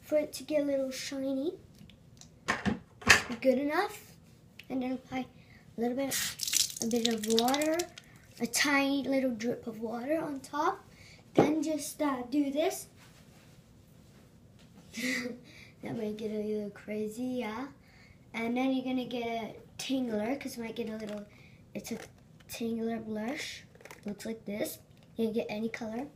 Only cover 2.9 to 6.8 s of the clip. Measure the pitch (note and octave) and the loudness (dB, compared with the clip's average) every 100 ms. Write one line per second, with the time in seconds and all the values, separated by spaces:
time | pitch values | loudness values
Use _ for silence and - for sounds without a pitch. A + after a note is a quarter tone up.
2.9 | - - - - A#3 C4 B3+ C#4+ D#4 G#4 | -6 6 6 6 0 4 4 4 2 0
3.9 | - - - - - - - - C4 B3+ | -4 -16 -20 -20 -20 -20 -20 -6 -4 -2
4.9 | B3+ - B3+ B3 - - - - - A#3+ | -4 -4 -6 -6 -10 -20 -20 -16 -2 -2
5.9 | B3+ C4+ B3+ - - - - - - | 0 0 0 -2 -2 0 2 2 0